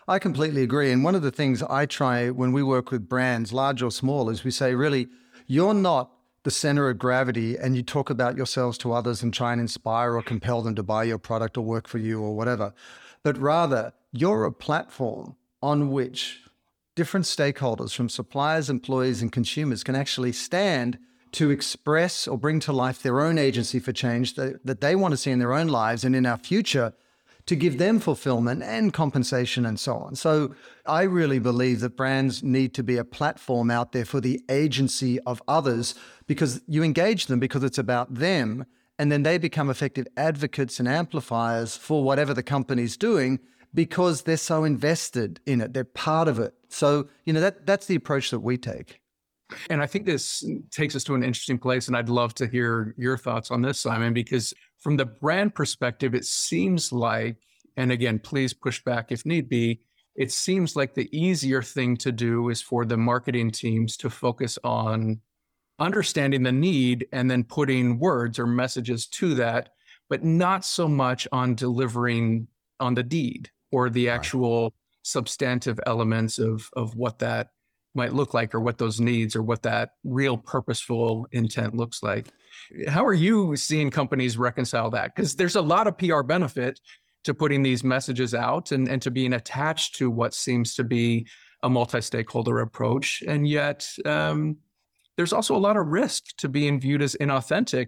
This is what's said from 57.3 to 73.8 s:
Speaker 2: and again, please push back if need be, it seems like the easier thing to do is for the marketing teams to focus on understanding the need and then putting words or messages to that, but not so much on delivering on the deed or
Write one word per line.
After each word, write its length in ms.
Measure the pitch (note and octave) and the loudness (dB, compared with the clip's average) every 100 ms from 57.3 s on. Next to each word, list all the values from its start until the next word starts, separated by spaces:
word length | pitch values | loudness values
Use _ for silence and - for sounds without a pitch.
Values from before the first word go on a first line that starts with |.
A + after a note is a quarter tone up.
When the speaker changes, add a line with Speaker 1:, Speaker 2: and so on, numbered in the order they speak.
| A2+ _ _ _ - | -6 _ _ _ -2
Speaker 2:
and 160 | B2+ | 0
again, 280 | B2 A#2+ A2 | 2 2 0
please 340 | - C#3 B2+ | -2 -2 -2
push 300 | - C3 - | -2 -6 -4
back 280 | - A#2 A2+ | -2 -4 -4
if 140 | A#2 D#3 | -6 -2
need 220 | E3+ B2+ | -2 0
be, 340 | B2 A#2 A2+ _ _ _ - | 0 0 -2 _ _ _ -4
it 160 | B2+ | -4
seems 440 | - - F#3+ E3 D3+ | -2 0 0 0 0
like 200 | C3+ - | -2 -2
the 140 | - D3+ | -4 0
easier 460 | F3+ E3+ C3+ C3 | 0 2 2 0
thing 360 | A#2+ C#3 B2 A#2+ | 0 -2 0 0
to 140 | C3+ | -2
do 380 | A#2 A#2+ A#2 A#2+ | 0 0 0 0
is 120 | A2+ | -2
for 240 | - A#2+ A#2 | -2 -2 0
the 120 | A#2 | 2
marketing 540 | A#2 B2 C3+ A#2+ A#2 | 2 2 0 0 0
teams 440 | G#2+ A#2+ A2 A2+ - | -2 -2 0 -2 -2
to 120 | A2 | -8
focus 480 | - B2 A#2 A#2+ - | -2 -4 -2 -6 -4
on 560 | A#2+ A2+ A2 A2 A2 A2 _ _ _ _ _ - | -4 -2 0 0 -2 -4 _ _ _ _ _ -4
understanding 640 | E3 G3+ - D#3+ C#3 C3+ | -2 0 0 0 2 2
the 80 | B2+ | 2
need 540 | B2+ F3 D3 B2 B2 B2+ | 2 2 2 2 0 -2
and 180 | C3+ B2+ | -2 0
then 140 | B2+ | 2
putting 560 | A#2 - C#3 B2+ B2 A#2+ | 0 0 2 2 2 2
words 400 | F3+ C3 A#2+ A2+ | 2 2 0 -2
or 80 | A#2+ | 0
messages 600 | A#2+ B2+ C#3 A#2 A2+ - | 0 0 -4 -4 -4 -6
to 280 | - F3+ C3 | -2 0 2
that, 340 | A#2 A#2+ - _ _ - - | 2 0 -4 _ _ -18 -6
but 140 | C#3+ | -2
not 420 | E3 E3 F3+ F#3+ - | 2 4 4 0 -2
so 220 | - E3 | 0 2
much 400 | C#3+ B2+ B2+ - | 2 2 0 -2
on 220 | C3 B2+ | 0 0
delivering 920 | A#2 B2+ A#2+ B2+ A#2+ A#2+ A#2 A2+ A2+ A2 _ _ - | 0 0 0 0 0 0 2 2 0 -2 _ _ -4
on 160 | B2 B2 | 0 0
the 80 | |
deed 480 | A#2+ E3 C3 - - _ - | 0 0 -2 -6 -14 _ -4
or 200 | C3 | 0